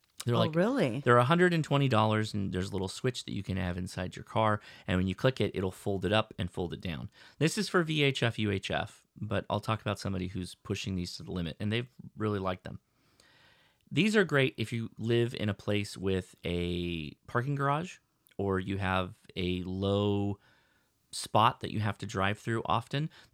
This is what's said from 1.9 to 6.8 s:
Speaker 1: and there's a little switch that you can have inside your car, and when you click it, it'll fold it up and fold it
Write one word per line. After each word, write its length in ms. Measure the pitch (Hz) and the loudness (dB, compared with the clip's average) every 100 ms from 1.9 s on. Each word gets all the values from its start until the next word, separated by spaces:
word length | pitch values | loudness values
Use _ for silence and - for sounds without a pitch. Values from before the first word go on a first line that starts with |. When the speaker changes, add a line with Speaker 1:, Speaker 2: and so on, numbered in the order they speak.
| 107 110 107 107 | 4 4 2 0
Speaker 1:
and 180 | 104 95 | -2 -2
there's 180 | 92 98 | -2 -2
a 20 | |
little 160 | 98 95 | -2 -4
switch 380 | - 127 - - | -4 -4 -4 -6
that 80 | |
you 100 | 107 | -6
can 140 | 95 95 | -4 -2
have 200 | 92 90 | -2 -4
inside 380 | 90 - 90 - | -6 -6 -8 -8
your 80 | |
car, 360 | - 113 110 104 - - - | -4 0 2 0 -4 -12 0
and 100 | 92 | 2
when 80 | 95 | 2
you 80 | |
click 260 | 92 131 - | 2 0 2
it, 120 | 104 | 0
it'll 160 | - 95 | 0 -4
fold 340 | - 107 98 | -2 -4 -2
it 80 | 92 | 2
up 220 | 107 - - | 2 0 -4
and 100 | 90 | -6
fold 240 | - 87 | -4 -6
it 80 | 76 | -6